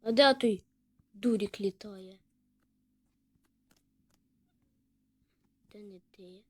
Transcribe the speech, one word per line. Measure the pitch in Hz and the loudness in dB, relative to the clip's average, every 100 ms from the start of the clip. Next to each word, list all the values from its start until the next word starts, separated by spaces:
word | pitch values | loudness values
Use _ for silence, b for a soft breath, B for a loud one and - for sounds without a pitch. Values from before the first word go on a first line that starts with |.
А | 226 | 0
де | 226 277 | 6 6
той | 262 240 196 - _ _ _ _ | 6 2 0 -6 _ _ _ _
дурик | 202 240 220 196 - | -6 -2 0 -2 -4
літає? | 196 190 214 196 190 190 _ _ _ _ _ _ _ _ _ _ _ _ _ _ _ _ _ _ _ _ _ _ _ _ _ _ _ _ _ _ _ _ _ _ _ | -6 -6 -18 -18 -20 -20 _ _ _ _ _ _ _ _ _ _ _ _ _ _ _ _ _ _ _ _ _ _ _ _ _ _ _ _ _ _ _ _ _ _ _
Та | 208 | -20
не | 208 185 _ | -18 -20 _
ти. | _ 180 185 220 | _ -20 -20 _